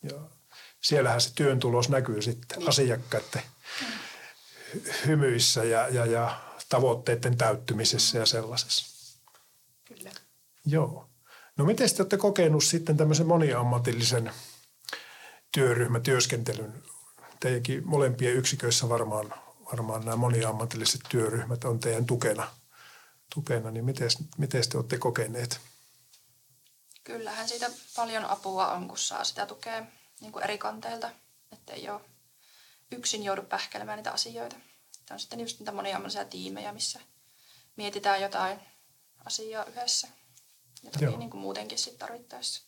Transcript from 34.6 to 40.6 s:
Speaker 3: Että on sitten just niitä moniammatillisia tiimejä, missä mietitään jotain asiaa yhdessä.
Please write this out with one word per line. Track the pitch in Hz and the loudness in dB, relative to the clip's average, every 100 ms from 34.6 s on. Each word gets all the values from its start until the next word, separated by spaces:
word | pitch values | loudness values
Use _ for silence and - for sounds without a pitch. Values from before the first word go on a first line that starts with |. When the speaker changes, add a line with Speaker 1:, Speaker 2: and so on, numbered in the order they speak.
| - _ _ - | -20 _ _ -20
Speaker 3:
Että | - | -18
on | 202 | -14
sitten | - 233 | -12 -10
just | 233 - | -10 -8
niitä | 214 | -8
moniammatillisia | 202 196 190 190 202 196 | -6 -4 -4 -6 -8 -8
tiimejä, | 185 190 196 208 | -10 -10 -10 -12
missä | 208 - 233 - _ _ _ _ - _ - | -6 -6 -6 -16 _ _ _ _ -20 _ -10
mietitään | 208 202 202 196 | -8 -2 2 2
jotain | 196 190 185 208 - _ _ _ _ _ - | 2 0 -2 -4 -14 _ _ _ _ _ -10
asiaa | - 220 220 - | -8 -8 -8 -10
yhdessä. | 226 247 - - - _ - _ _ | -8 -2 -2 -4 -14 _ -20 _ _